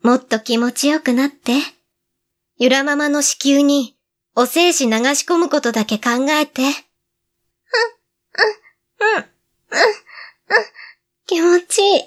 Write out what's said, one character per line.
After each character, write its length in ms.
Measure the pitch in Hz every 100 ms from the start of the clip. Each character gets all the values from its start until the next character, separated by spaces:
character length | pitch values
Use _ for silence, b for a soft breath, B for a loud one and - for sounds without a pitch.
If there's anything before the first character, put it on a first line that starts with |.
も 140 | 233 254
っ 100 | -
と 140 | 220
気 180 | 220 233
持 140 | 240
ち 160 | 247 277
よ 100 | 302
く 140 | 302
な 140 | 247 277
っ 20 |
て。 300 | - - 254 302 _ _ _ _ _ _ _ _ _
ゆ 120 | 247
ら 140 | 262
マ 120 | 277 285
マ 140 | 294
の 120 | 294
子 160 | 285 - 277
宮 160 | 277
に 340 | 285 285 240 _ _ _ _ -
お 120 | 247
精 260 | 320 349
子 120 | 339 247
流 60 | 220 247
し 120 | 285 -
込 120 | 349
む 120 | 349
こ 120 | -
と 100 | 240
だ 140 | 220 214
け 140 | 214
考 300 | 240 240 277
え 160 | 302 302
て。 160 | - 262 285 _ _ _ _ _ _ _ _ _ 480 466 _ _ _ _ - 440 415 _ _ _ _ 427 392 - _ _ _ _ 262 480 415 B B B B _ 415 427 B B B _ _ -
気 120 | 339
持 200 | 339 349 349
ち 120 | -
い 140 | 403
い。 40 | 370